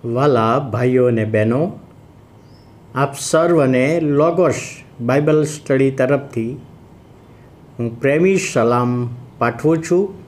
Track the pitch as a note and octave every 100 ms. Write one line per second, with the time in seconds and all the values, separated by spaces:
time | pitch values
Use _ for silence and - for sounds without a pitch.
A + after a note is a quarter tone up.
0 | A#2+ A#2+ C#3+ A#2+ A2+ B2+ C#3 G#2+ B2+ B2+
1 | B2 A2+ A2 G#2+ G#2+ B2+ F3 - - -
2 | - - - - - - - - - B2+
3 | C#3 - - D#3+ E3+ E3+ C3+ B2+ C3+ E3
4 | D3+ C#3+ D#3 E3+ E3 A2 - - - -
5 | A#2+ C3+ D3+ D3+ D3+ - - C3+ C3+ C3
6 | B2+ C#3 C#3 A#2 A2+ C#3 - - - -
7 | - - - - - - - - A#2 A#2
8 | C3+ D3 F#3 F#3+ F#3+ - A#2 B2 B2 B2
9 | A#2+ - - - A#2+ A#2 D3+ E3 D#3+ F3+
10 | G3 -